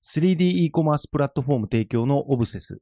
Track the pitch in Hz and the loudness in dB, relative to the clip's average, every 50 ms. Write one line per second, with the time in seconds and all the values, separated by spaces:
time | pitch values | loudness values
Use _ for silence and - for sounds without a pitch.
0 | - - - 156 165 185 180 160 180 180 180 175 170 151 - 165 160 151 147 147 | -16 -8 -2 0 2 2 4 4 2 2 2 2 0 0 2 0 2 2 0 -2
1 | - - - 143 143 139 - 143 123 143 143 120 104 - - 113 104 - - 117 | -2 -4 -2 -2 -2 -2 -2 -4 -2 0 0 0 0 0 0 -2 0 0 -2 -2
2 | 117 135 143 139 - - 139 120 113 - - 92 - - - - | 0 0 0 0 0 0 0 0 0 -2 -4 -8 -12 -12 -14 -14